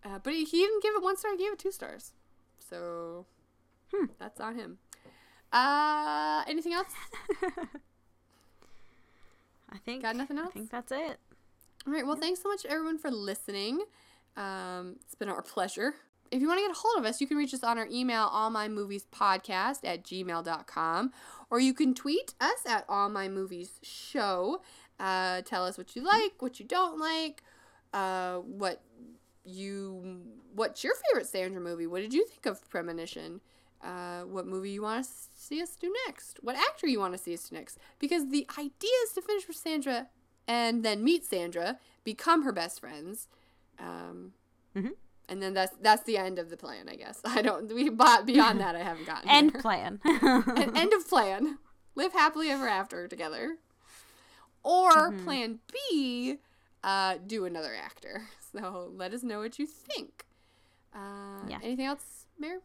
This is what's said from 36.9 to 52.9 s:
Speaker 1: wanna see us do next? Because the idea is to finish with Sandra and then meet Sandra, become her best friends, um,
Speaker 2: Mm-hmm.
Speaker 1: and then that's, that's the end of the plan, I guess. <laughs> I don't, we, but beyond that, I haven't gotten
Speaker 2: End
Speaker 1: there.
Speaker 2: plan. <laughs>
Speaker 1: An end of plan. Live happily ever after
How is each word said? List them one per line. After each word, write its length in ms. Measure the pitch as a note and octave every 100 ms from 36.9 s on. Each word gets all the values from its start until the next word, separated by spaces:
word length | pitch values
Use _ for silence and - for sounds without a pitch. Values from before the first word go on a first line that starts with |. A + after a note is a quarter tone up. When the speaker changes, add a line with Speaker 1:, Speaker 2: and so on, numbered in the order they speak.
| A#3
Speaker 1:
wanna 200 | F#3+ F#3
see 160 | - E3+
us 140 | -
do 60 | D#3+
next? 220 | - - - _
Because 300 | C#4+ F4 C#4
the 180 | C#4+ C#4 -
idea 320 | C#4+ _ G#4+ B4+ A4+
is 60 |
to 80 | -
finish 260 | F4+ G#4 F#4
with 100 | D#4+
Sandra 500 | E4 D#4 C4+ A#3+ B3+ _ _ _ -
and 360 | A#3+ A#3 A#3
then 200 | A3 G#3
meet 200 | A#3 E4+
Sandra, 540 | - F#3+ E3+ F3 F3 B3+ _ _
become 380 | - G#3+ - E4
her 80 | C4+
best 280 | G3+ E3 -
friends, 480 | - D3 E3 G#3+ - _ _ _ _ -
um, 540 | F3 E3+ F3 F3+ F#3 F#3+ _ _ _ G3
Speaker 2:
Mm-hmm. 140 | G3+ F#4+ - - -
Speaker 1:
and 120 | F#3
then 120 | F#3+
that's, 220 | F#3+ F#3+ -
that's 220 | A3 G#3+
the 140 | A3 G#3
end 220 | F#3+ F3+
of 100 | E3
the 80 | E3+
plan, 300 | - A2 -
I 60 | -
guess. 240 | - -
<laughs> 40 | A3
I 160 | A#3+
don't, 320 | A3 F#3 A3
we, 160 | A3+ C#4
but 360 | A3+ D#4 A#3 G#3+
beyond 340 | C4 A3+ G3
that, 140 | F#3+ E3+
I 80 |
haven't 220 | E3+ E3 D#3+
gotten 220 | D#3 -
Speaker 2:
End 240 | C#4+ D4+
Speaker 1:
there. 80 | C4
Speaker 2:
plan. 380 | A#3 F#3+ G2 G#3
<laughs> 40 | D4+
Speaker 1:
An 680 | C#4+ D4 B3+ A#3 B3 B3+ C4
end 160 | F4+
of 140 | G#4 D#4+
plan. 500 | E4 G3+ G3 D4 C#4+ - - - -
Live 180 | F4
happily 360 | E4 D4+ D#4 D#4
ever 180 | C#4 B3+
after 400 | G3 G3